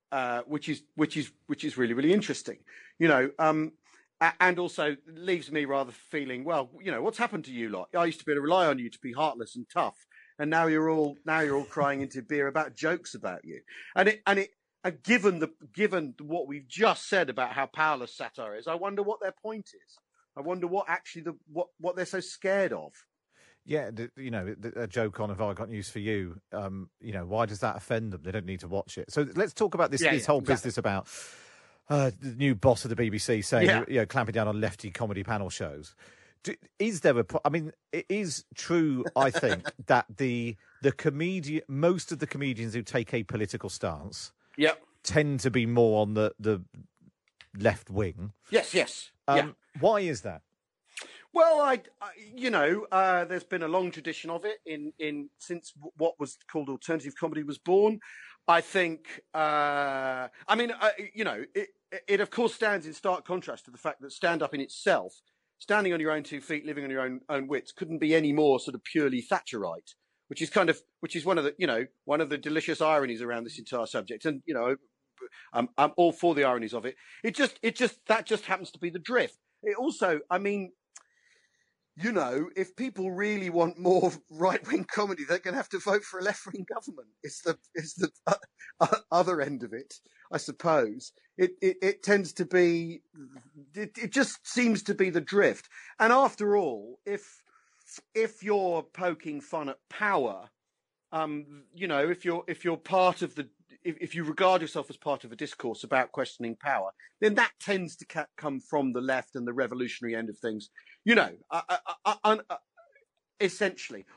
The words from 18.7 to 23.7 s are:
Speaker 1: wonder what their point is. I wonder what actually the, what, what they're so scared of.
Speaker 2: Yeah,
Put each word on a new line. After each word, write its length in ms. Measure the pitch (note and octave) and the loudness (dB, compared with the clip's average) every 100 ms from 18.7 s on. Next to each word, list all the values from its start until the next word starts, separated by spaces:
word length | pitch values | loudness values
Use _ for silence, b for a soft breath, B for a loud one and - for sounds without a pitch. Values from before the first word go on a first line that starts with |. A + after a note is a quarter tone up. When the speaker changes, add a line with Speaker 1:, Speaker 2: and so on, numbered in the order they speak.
Speaker 1:
wonder 280 | E3+ G3 G3+ | -4 -4 -4
what 180 | G3+ G#3 | -4 -4
their 100 | F#3+ | -6
point 360 | - G#3+ A3 - | -8 -10 -10 -12
is. 280 | - _ _ _ _ _ D3 | -20 _ _ _ _ _ -10
I 60 | |
wonder 240 | D3+ F3+ F3 | -6 -4 -2
what 200 | G3 E3+ | -2 -2
actually 340 | F3 - E3+ | -4 -6 -12
the, 140 | E3 D3 _ | -10 -12 _
what, 180 | D3+ F3 _ | -6 -6 _
what 160 | E3+ F3 | -6 -4
they're 80 | |
so 160 | F3 F#3+ | -4 -6
scared 520 | - - F#3+ G3 F3+ | -8 -6 -2 0 0
of. 180 | G2 D2+ - _ _ _ b b b | -2 -8 -18 _ _ _ b b b
Speaker 2:
Yeah, 260 | - | -4